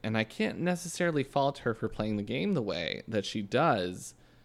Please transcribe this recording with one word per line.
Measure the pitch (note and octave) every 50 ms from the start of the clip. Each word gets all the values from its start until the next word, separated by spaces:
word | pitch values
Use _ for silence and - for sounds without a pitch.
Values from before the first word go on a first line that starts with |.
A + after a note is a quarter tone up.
| -
and | A2 A2
I | A2 A2
can't | - - - G#3+ - - E2+
necessarily | D#3 F3+ F3+ E3+ - E3+ - - F3+ E3+ D#3 D3 C3+
fault | - - C#3 C#3 C#3 C#3 -
her | - B2 A2
for | - -
playing | G#2 - - G#2+ A2 G#2+
the | G#2 G2+
game | A2 B2 C#3 F3 G#3 G3
the | D3
way | A2 G2 E2 E2+ E2+ C2+ - - -
that | - A2 G#2+ G2
she | - - A2
does, | G2+ G2 - B2+ D#3+ E3 B2+ G2+ F2+ F2+ F#2 - - - - - - - - -